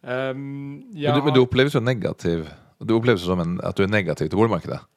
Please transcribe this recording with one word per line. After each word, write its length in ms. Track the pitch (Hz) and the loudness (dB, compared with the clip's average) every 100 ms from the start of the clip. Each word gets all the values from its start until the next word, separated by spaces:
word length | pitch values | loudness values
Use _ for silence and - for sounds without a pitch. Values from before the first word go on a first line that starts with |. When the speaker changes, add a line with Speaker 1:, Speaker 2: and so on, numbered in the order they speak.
| 123 | -6
Speaker 1:
Ehm, 800 | 127 135 131 139 139 139 143 254 | -6 -6 -8 -10 -10 -12 -14 -16
jeg 160 | 190 147 | -4 0
Speaker 2:
Men 80 | 147 | 2
du, 60 | 143 | 4
men 80 | |
du 60 | 131 | 4
Speaker 1:
har 40 | 127 | 4
Speaker 2:
oppleves 260 | 123 139 | 4 2
jo 80 | 147 | 2
negativ, 640 | 117 123 90 - 90 85 78 - _ _ | 0 0 -2 -2 -2 -2 -4 -16 _ _
du 160 | 107 113 | 0 2
oppleves 300 | 120 104 87 | 4 2 2
som 160 | 90 | 0
en, 160 | 85 87 - | 0 -4 -4
at 100 | - | 0
du 60 | |
er 60 | 98 | 0
negativ 400 | 107 87 73 78 | 2 -2 -4 -2
til 80 | 90 | 2
boligmarkedet. 380 | 113 92 69 64 - | 2 0 -6 -12 -12